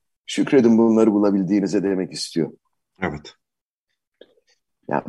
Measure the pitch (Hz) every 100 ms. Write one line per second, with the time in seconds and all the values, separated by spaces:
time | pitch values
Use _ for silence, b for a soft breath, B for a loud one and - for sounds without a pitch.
0 | _ _ - - - 143 117 113 113 110
1 | 110 101 104 98 90 101 95 98 95 92
2 | 90 76 - 82 76 - _ _ _ _
3 | 92 73 - _ _ _ _ _ _ _
4 | _ _ _ _ _ _ _ _ - 69